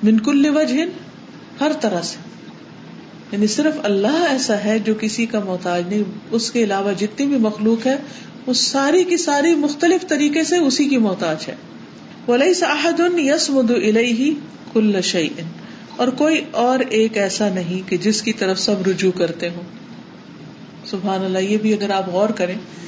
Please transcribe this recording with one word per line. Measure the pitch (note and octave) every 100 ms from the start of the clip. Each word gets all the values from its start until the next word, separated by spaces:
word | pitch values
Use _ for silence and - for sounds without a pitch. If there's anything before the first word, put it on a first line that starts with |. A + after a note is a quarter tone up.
من | G#3+ A3
کل | A#3 C#4+ D4 D4
وجہ، | C#4+ C4 F#4 F#4 - - - - - -
ہر | D4 D4
طرح | A3 F3+
سے، | E3 - - - - - - - - - - - -
یعنی | G3+ G#3+
صرف | B3+ D4+ D4+
اللہ | G#3 G3 G#3 D#4 E4+
ایسا | C4 C4 G#3
ہے | G3 A3
جو | G#3+ G#3+
کسی | G#3+ A3 A3+
کا | A3 G3
محتاج | F3+ F3+ F3 F3
نہیں، | G#3 F#3+ - -
اس | A3+ -
کے | A#3+
علاوہ | G#3+ G3 G3 F#3
جتنی | G#3 - C#4+
بھی | C#4
مخلوق | G#3+ G#3+ G#3+ A3+ B3+
ہے | C#4+ - - - - -
وہ |
ساری | B3 - C4+ C#4 E4+
کی | F4+ F4
ساری | - C#4+ D#4 D#4+
مختلف | C#4+ - F4 F4+ -
طریقے | D4 D4 D4
سے | D#4 F4+
اسی | D4 B3+ D4
کی | C4
محتاج | G#3+ F3+ E3+ D#3 -
ہے۔ | - - - - - - - -
وَلَيْسَ | A#3+ D4+ F4 D4+
أَحَدٌ | D4 D#4 E4 F4 F4
يَصْمُدُ | C#4 D#4 D4+ C4+ A#3 A#3+
إِلَيْهِ | G#3 G#3+ B3 A3+ C#4 D4+ - - -
كُلَّ | A3+ G#3+ G3
شَيْءٍ، | F3+ F3+ D#3 - E3 - - - - -
اور | B3
کوئی | - D4+ D#4 -
اور | - A#3+ C4 -
ایک | A3 A3 A3
ایسا | G3 F#3+ G#3
نہیں | F#3 E3+ F#3 F#3
کہ | F3
جس | G3+ G#3+
کی | -
طرف | A3 F#3+ F#3
سب | - G3+ F#3
رجوع | F#3 F#3+ F3+
کرتے | E3+ E3+ F3
ہوں۔ | E3+ F3+ - - - - - - - - - - - -
سبحان | G3 G3 F#3+ F#3+
اللہ، | F#3
یہ | G3 G#3+
بھی | G#3+
اگر | G#3 G3+
آپ | G3 F#3
غور | F3+ G#3+
کریں، | A3 F3+ G3+ - -